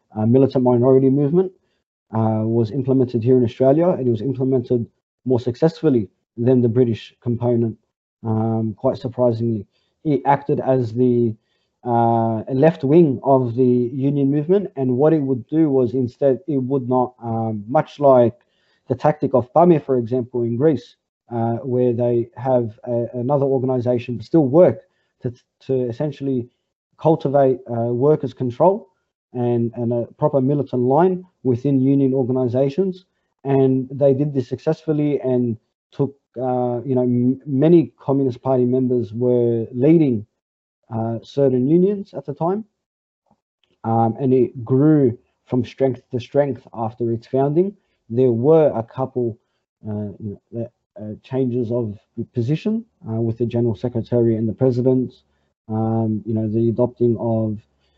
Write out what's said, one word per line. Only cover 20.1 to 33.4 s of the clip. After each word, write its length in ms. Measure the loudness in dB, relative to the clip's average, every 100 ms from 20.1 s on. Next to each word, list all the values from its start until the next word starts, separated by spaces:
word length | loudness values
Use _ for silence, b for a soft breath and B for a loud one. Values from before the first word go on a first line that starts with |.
| -4 -4 -4
in 140 | -4 0
Greece, 380 | 0 0 -4 _ _ _ _
uh, 240 | -4 -4 -4 -4
where 180 | 0 0
they 380 | 0 0 -2 -4 -8
have 420 | -2 0 -2 -8
a, 240 | -6 -4 -4 -6
another 300 | -2 0 0
organization 720 | 0 -2 -2 -2 -2 -4 -10
but 100 | -2
still 180 | 0 4
work 360 | 4 4 2 -8 _ _ _
to, 120 | -12 -12 _ _
to 280 | -6 -4 -4
essentially 580 | -4 -8 -6 -6 -4 -6 _ _ _ _ _
cultivate, 600 | 0 0 2 2 2 0 -4
uh, 240 | -4 -2
workers' 440 | 0 2 0 -2 -6
control 540 | -6 0 0 0 -8 _ _ _ _
and, 380 | -6 -2 -2 -2
and 180 | -4 -4
a 140 | -4 -6 -4
proper 200 | -2 0
militant 440 | 0 -2 -4 -2
line 420 | 0 2 2 0 -8 _
within 400 | -4 -2 0 0
union 320 | 2 2 2
organizations. 920 | 0 -2 -2 -2 0 0 0 -4 -6 _ _ _ _